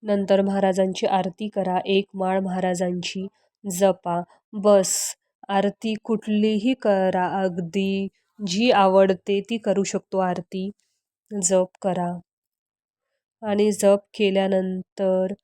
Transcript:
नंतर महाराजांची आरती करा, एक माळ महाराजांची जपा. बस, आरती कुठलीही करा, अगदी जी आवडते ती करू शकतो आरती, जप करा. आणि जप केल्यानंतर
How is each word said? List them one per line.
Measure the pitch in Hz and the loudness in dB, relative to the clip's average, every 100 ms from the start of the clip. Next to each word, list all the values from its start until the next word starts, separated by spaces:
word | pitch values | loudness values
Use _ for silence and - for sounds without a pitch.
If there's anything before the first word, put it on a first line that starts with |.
नंतर | 214 202 196 196 | 0 -2 2 2
महाराजांची | 196 196 190 185 190 185 220 | 2 0 0 2 0 0 -2
आरती | 196 185 180 214 | 0 -2 -6 -10
करा, | 208 185 180 | -6 -2 -4
एक | 190 196 202 | 0 0 0
माळ | 196 185 190 | -6 -2 -2
महाराजांची | 190 185 185 180 180 180 175 190 190 _ _ _ 202 | -2 -2 -2 -2 -2 -4 -6 -8 -10 _ _ _ -10
जपा. | 180 196 185 - 175 180 _ _ | 0 2 2 -4 -6 -6 _ _
बस, | 214 202 202 185 - - - _ _ - | -2 4 4 4 -2 -6 -10 _ _ -4
आरती | 196 202 196 226 214 | -2 0 -2 -6 -6
कुठलीही | - 220 - 214 214 214 220 | -4 -4 -2 0 2 0 -2
करा, | 262 220 196 190 185 180 196 | -2 0 2 2 0 -2 -2
अगदी | 190 175 170 196 196 196 196 _ _ _ 208 | -2 -4 -6 -2 -2 -2 -6 _ _ _ -6
जी | 180 240 | 0 2
आवडते | 202 190 190 190 185 - 202 | 4 6 6 4 2 -2 -4
ती | 196 233 | -2 -6
करू | 214 196 | -2 -2
शकतो | 196 196 - 190 | 0 -4 -6 -4
आरती, | 185 180 175 190 190 - _ _ _ _ _ 214 | -2 -4 -6 -8 -8 -10 _ _ _ _ _ -6
जप | 190 185 185 _ | 0 2 0 _
करा. | 196 175 175 175 - _ _ _ _ _ _ _ _ _ _ _ | -4 -2 -4 -6 -12 _ _ _ _ _ _ _ _ _ _ _
आणि | 220 202 214 | -4 2 2
जप | 208 196 202 - | 4 4 4 0
केल्यानंतर | - 202 190 190 190 190 185 180 - 196 185 185 196 | -2 0 2 2 0 -2 -6 -10 -4 -2 0 -2 -6